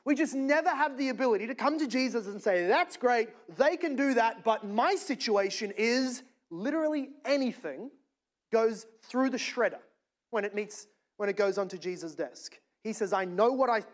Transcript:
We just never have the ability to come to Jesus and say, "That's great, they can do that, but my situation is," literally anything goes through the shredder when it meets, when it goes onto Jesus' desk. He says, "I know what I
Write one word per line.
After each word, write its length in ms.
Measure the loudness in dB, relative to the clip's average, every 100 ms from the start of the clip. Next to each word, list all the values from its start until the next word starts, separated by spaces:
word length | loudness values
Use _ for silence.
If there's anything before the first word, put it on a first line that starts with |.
We 100 | 0
just 220 | 0 0 0
never 340 | 2 2 2
have 280 | 0 0 0
the 120 | -2
ability 380 | 0 2 2 0
to 80 | -2
come 240 | 0 0
to 80 | 0
Jesus 400 | 0 0 -2 -6
and 140 | -4
say, 260 | 0 2 4
"That's 300 | 2 2 0
great, 320 | 2 2 0 -6 -14 2
they 200 | 2 2
can 180 | 0 0
do 180 | 2 4
that, 280 | 2 0
but 220 | 0 0 0
my 300 | 0 2 0
situation 800 | -2 -4 0 2 2 -2 -6 0
is," 440 | 0 2 0 -4 -12 _ _
literally 640 | -6 -2 0 0 -2 -4 -8
anything 680 | 0 0 0 -4 -10 -10 -12 -16 _ _ _ _ _
goes 360 | 2 2 0 -8 _
through 260 | -6 0 0
the 80 | 0
shredder 420 | -4 0 0 0 -12 _ _ _ _
when 120 | -4
it 100 | -2
meets, 340 | -4 -8 -12 -18 _ _ -6
when 120 | -2
it 80 | 2
goes 200 | 2 0
onto 200 | -4 -6
Jesus' 360 | -8 -8 -8
desk. 460 | -6 -8 -8 -18 -20 _ _
He 80 | -8
says, 220 | -4 -2
"I 100 | 0
know 300 | 0 2 2
what 160 | 4 2
I 140 | 2 -2